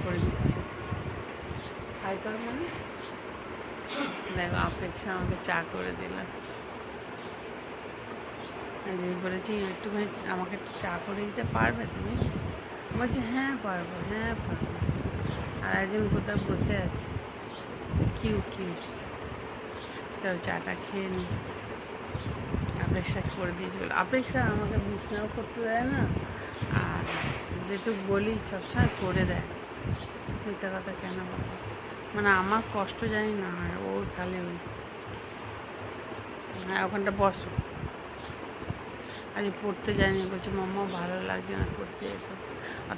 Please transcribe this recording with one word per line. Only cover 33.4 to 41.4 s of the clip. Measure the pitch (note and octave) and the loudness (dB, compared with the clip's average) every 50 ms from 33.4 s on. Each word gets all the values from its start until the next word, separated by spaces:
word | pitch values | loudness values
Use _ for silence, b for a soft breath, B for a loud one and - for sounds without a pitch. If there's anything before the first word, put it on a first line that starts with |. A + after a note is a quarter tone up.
| F#3+ F3+ | 0 0
হয়, | F3 F3 F3 E3+ F3 F#3 G3 F#3+ | 0 0 0 0 0 0 0 0
ওর | F#3+ G3 G3+ - - - | 2 2 0 0 -2 -2
খালি | F3+ F3+ F#3 F3+ | -2 -2 -2 -2
ওই, | F3 F3 F3 E3+ - - - - - - - - - - - - - - - - - - - - - - - - - - - - - - - - - - - - - - - F#3+ F#3 F#3 | -2 -2 -4 -4 -6 -6 -6 -6 -8 -8 -8 -8 -8 -8 -8 -8 -8 -8 -8 -8 -8 -8 -8 -8 -8 -8 -8 -8 -6 -6 -6 -8 -8 -6 -6 -6 -6 -8 -8 -8 -8 -8 -6 -6 -2 2
"হ্যাঁ, | F#3+ F#3+ F#3+ | 4 4 4
ওখানটা | F#3+ G#3 G3+ G3 G3 G3 G3 | 6 4 4 4 4 6 8
বসো।" | G3+ G3 F#3 - - - - - - - - - - - - - - - - - - - - - - - - - - - - - - - - - B B B B B - - | 8 8 8 6 0 0 0 0 0 0 -2 -4 -4 -4 -4 -6 -8 -8 -8 -8 -8 -8 -8 -8 -8 -8 -8 -6 -6 -6 -6 -6 -6 -8 -10 -10 B B B B B -6 -2
আজ | G3+ G#3 G3+ - - | 0 0 0 0 0
পড়তে | - G#3 F#3+ - - - G#3 | 0 0 0 0 0 2 4
যায়নি, | G3 G3 F#3+ F#3+ F#3+ F#3+ F#3 | 6 6 6 6 6 2 0
বলছে, | F#3+ F#3 - G3 | -2 -2 -2 0
"মাম্মা, | G3 G3 F#3 F#3 F#3+ G3+ G3+ F#3+ F#3 F3+ | 0 0 2 2 2 2 2 0 0 0
ভালো | F3 F3+ F3+ F#3 F#3 | 0 0 0 0 0
লাগছে | F#3+ F#3+ F#3 | 0 0 0